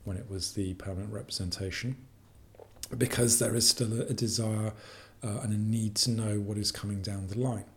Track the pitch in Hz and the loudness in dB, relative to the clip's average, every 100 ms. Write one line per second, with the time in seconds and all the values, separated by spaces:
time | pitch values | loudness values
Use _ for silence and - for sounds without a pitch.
0 | 104 95 - 95 - - 95 90 101 92 | -4 -6 -6 -4 -2 0 -2 -2 -4 -4
1 | 104 107 - - 90 - 95 - 120 131 | -4 -6 -6 -4 -2 -2 -2 -2 -4 -6
2 | - - - - - - - - - 120 | -12 -20 -20 -20 -20 -20 -20 -14 -8 0
3 | 123 - 120 - 113 113 110 - 113 113 | 2 4 6 6 4 4 4 4 0 0
4 | - 117 117 117 110 107 110 107 - - | 0 0 0 2 0 0 0 -4 -16 -18
5 | - - 113 107 107 104 107 113 110 107 | -20 -8 -4 -2 0 0 2 2 2 2
6 | 127 113 110 104 101 104 101 - 101 101 | 2 2 2 2 0 0 0 -2 -4 -2
7 | 104 98 95 110 127 120 - | -2 -4 -2 0 0 0 -6